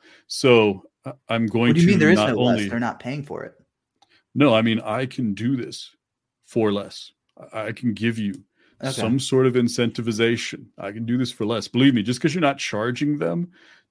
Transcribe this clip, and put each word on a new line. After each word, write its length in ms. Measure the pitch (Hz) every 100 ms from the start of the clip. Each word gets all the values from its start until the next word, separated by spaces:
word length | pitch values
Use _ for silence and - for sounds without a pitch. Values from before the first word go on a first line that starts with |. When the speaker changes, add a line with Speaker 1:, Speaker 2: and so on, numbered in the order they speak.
| _ - _
Speaker 1:
So, 560 | - 135 120 107 98 - _ 135
uh, 80 | - -
I'm 180 | 113 113
going 220 | 113 120
Speaker 2:
What 40 | 160
do 60 |
you 60 | 175
Speaker 1:
to 40 |
Speaker 2:
mean 80 | 190
there 100 | 156
is 60 | 185
Speaker 1:
not 120 | -
Speaker 2:
no 60 | 117
Speaker 1:
only 260 | 123 117
Speaker 2:
less? 60 | 101
They're 100 | 117
not 200 | 117 -
paying 240 | 120 147
for 200 | - -
it. 100 | - - _ _ _ _ _ _ _ 131
Speaker 1:
No, 180 | 143
I 80 | 110
mean, 180 | 113 110
I 260 | 110 110 127
can 280 | - 117
do 220 | 98 117 131
this 340 | - - - _ _ _ _ _ _
for 260 | 120 110
less. 400 | 101 98 - - _ _ - -
I, 140 | 110 107
I 40 |
can 200 | 117 120
give 240 | 101 113 110
you 260 | 101 92 - _ _ _
Speaker 2:
Okay. 100 | 135
Speaker 1:
some 280 | 127 110 131
sort 260 | 135 131 131
of 60 |
incentivization. 1120 | 123 120 123 117 117 117 107 117 117 - - 117 -
I 140 | 98
can 140 | 107 113
do 120 | 123
this 140 | 123
for 140 | - 107
less. 220 | 117 -
Believe 240 | 123 139
me, 100 | 120
just 160 | 104 127
'cause 120 | 160 175
you're 60 |
not 160 | 143 139
charging 600 | - 104 117 123 147 147
them 340 | 165 170 175 _ _ _ _